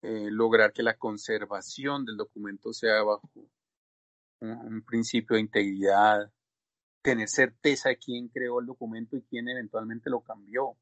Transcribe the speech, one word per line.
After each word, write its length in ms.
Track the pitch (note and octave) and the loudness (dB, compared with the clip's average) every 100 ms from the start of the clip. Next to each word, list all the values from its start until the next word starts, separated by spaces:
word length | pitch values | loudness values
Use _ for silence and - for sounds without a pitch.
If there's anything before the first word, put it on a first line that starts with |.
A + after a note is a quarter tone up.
eh, 260 | A2 A2 G#2 | -6 -6 -4
lograr 440 | G#2+ A2+ A2+ G#2+ | 0 4 6 6
que 100 | - | 4
la 140 | A#2 A2 | 0 0
conservación 1040 | A2+ G#2 - A2 G#2 G2+ F#2+ - C#3 C#3+ | -4 -8 -4 -6 -4 -10 -10 -8 -6 -4
del 140 | B2 G#2+ | -6 -8
documento 560 | G#2 - G#2 G2+ A#2 | -10 -8 -12 -10 -10
sea 280 | A2+ A#2 G#2+ | -4 2 2
bajo 300 | G#2+ G#2 - - - _ _ _ _ _ _ _ _ _ | 2 0 -4 -20 -20 _ _ _ _ _ _ _ _ _
un, 80 | A2 | -10
un 320 | A#2 A2+ A2 | -10 -10 -10
principio 540 | A2 A#2 A2+ A#2+ A2+ A2+ | -4 -2 0 -2 2 0
de 80 | |
integridad, 880 | G#2+ A2 G2+ G2 F#2+ G2 G#2+ G#2 G#2 _ _ _ _ _ _ _ | 2 0 0 2 4 6 6 4 0 _ _ _ _ _ _ _
tener 280 | - A#2+ A2 | 0 0 0
certeza 580 | - C3 _ D3+ C3+ C3+ | 2 2 _ 0 2 2
de 100 | B2 | 0
quién 300 | - A#2+ A#2+ | -4 -8 -8
creó 320 | C3 B2+ B2 | -6 -2 -2
el 60 | A#2+ | -4
documento 500 | C3 A#2 A2 A2+ C#3 | -8 -8 -8 -8 -8
y 60 | |
quién 260 | - A#2+ A#2+ | -8 -8 -6
eventualmente 640 | B2+ A2 A2 A2 A#2 A2+ | -6 -6 -6 -6 -8 -4
lo 100 | B2 | -4
cambió 560 | _ G#2+ G2 A2+ C3+ - | _ -16 -8 -4 -4 -6